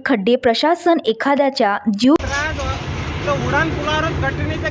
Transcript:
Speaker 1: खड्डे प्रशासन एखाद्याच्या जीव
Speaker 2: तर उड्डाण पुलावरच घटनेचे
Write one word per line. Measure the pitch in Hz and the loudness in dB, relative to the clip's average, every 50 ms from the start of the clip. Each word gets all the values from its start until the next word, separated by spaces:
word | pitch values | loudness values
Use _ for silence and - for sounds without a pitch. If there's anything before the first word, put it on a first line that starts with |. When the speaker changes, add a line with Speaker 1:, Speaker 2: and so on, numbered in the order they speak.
| 262 | 0
Speaker 1:
खड्डे | - 277 214 190 208 240 | 0 0 0 2 2 2
प्रशासन | 247 - 247 226 226 - 302 349 349 - 349 339 330 - | 4 4 2 2 2 2 2 0 2 2 2 2 2 2
एखाद्याच्या | - 220 220 - 277 277 269 285 277 269 - 247 202 202 214 - 226 202 196 | 0 -2 0 0 0 2 2 2 2 2 2 2 2 0 0 0 -2 0 2
जीव | 220 254 294 | 4 4 4
Speaker 2:
तर | 339 - - 277 285 294 311 302 285 277 - - - - - - - - - - - - 190 | 4 2 0 -4 -4 -4 -4 -4 -4 -4 -4 -4 -4 -6 -6 -6 -6 -6 -6 -6 -4 -2 -2
उड्डाण | 190 185 240 254 277 285 320 320 | -2 -2 0 0 0 2 0 0
पुलावरच | 294 294 294 302 302 311 311 330 311 - | -2 -2 -2 -2 -2 -2 -2 -2 -2 -2
घटनेचे | 262 269 277 294 294 302 311 320 330 311 | -2 -2 -2 -2 -4 -4 -4 -4 -4 -4